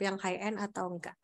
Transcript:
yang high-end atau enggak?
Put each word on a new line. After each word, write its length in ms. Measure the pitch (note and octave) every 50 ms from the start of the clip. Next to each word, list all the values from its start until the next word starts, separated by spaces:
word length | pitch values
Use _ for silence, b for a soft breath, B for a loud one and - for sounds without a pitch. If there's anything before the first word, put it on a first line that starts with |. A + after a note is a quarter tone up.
| G3+
yang 160 | G3 F#3+ G3
high-end 400 | - F#3 F3+ - G3 G#3+ A3 G3
atau 320 | G3+ G3+ G#3 G3 F#3 F3+
enggak? 240 | F3+ F3 - - - -